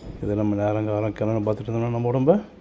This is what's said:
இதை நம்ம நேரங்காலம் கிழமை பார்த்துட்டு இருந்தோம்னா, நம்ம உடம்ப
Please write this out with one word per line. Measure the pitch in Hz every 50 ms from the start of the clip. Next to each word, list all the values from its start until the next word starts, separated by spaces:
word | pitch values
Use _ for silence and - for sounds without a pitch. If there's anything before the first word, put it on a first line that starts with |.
| - - - - -
இதை | 104 104
நம்ம | 104 107 104 101
நேரங்காலம் | 101 104 104 107 110 107 107 104 104 107 110 104
கிழமை | - 110 107 113 110 104
பார்த்துட்டு | 107 107 - 107
இருந்தோம்னா, | 117 113 117 117 120
நம்ம | 117 117 120 120
உடம்ப | 120 131 131 147 190 214 208 - - -